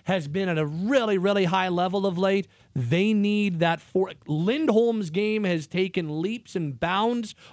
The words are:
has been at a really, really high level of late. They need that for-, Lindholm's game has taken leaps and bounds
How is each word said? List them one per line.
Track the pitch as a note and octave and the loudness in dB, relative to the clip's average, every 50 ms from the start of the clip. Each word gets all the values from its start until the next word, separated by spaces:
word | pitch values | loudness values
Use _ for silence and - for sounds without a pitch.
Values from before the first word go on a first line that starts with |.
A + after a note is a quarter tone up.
| - | -4
has | - F#3+ F#3+ D3+ C#3+ | -2 -2 -2 -2 -4
been | D3 F#3+ G3 F#3 | -4 -4 -2 0
at | E3+ D#3 | 0 0
a | D#3 | 0
really, | D3 D3+ E3 F#3 G#3+ C#4 C4+ A#3+ G#3+ G#3 F#3+ | -2 -2 -4 -2 0 2 2 2 2 2 2
really | F3 G3 G3+ G3+ F#3+ | 2 2 2 2 2
high | E3+ F3+ F#3+ F#3 F#3 | 2 2 2 0 0
level | F3 F3 F3 F#3 F3+ G3+ G3 | 0 0 0 0 0 0 0
of | G3 F3+ E3+ | 0 0 0
late. | F#3+ F#3+ G3 G3+ F#3+ - _ _ _ _ - | 0 0 0 0 -2 -4 _ _ _ _ -6
They | C#3 B2+ A#2+ C#3+ E3+ G3 G#3+ A3 | -4 -2 0 2 2 2 2 2
need | G#3 G3+ G#3 G#3 G#3 G#3 G3+ F3+ D#3+ | 2 2 2 2 2 0 0 0 0
that | E3+ E3+ E3+ E3 | 0 0 0 -2
for-, | - - - F#3+ F#3+ F#3 E3+ - - - | -4 -4 -2 -2 -2 -2 -4 -8 -6 -4
Lindholm's | D3+ D3+ E3 G3 B3 D4+ D#4+ C#4 G#3+ A3 A#3 A#3 A#3 A3 G3+ E3 | -2 0 0 0 0 2 2 2 4 4 4 2 2 -2 -4 -4
game | D3+ F#3 G#3 G#3+ G#3+ A3 G#3 | -2 -2 0 0 0 0 0
has | F#3 F3 E3 D3 - | 0 0 -2 -4 -4
taken | - F3 F#3+ F#3+ F#3 F#3+ E3+ D3+ D3+ D#3 | -2 -2 -2 -2 -2 -4 -4 -4 -4 -4
leaps | E3 G3+ A3+ A#3+ - - - | -4 -4 -6 -8 -10 -8 -6
and | F#3+ E3 D3 C3+ A#2 | -4 -4 -4 -4 -4
bounds | - E3 F3+ G3 G#3+ A#3 A#3+ A#3+ A#3 G#3+ - - - - | -2 0 0 0 0 0 0 -2 -4 -8 -12 -16 -20 -10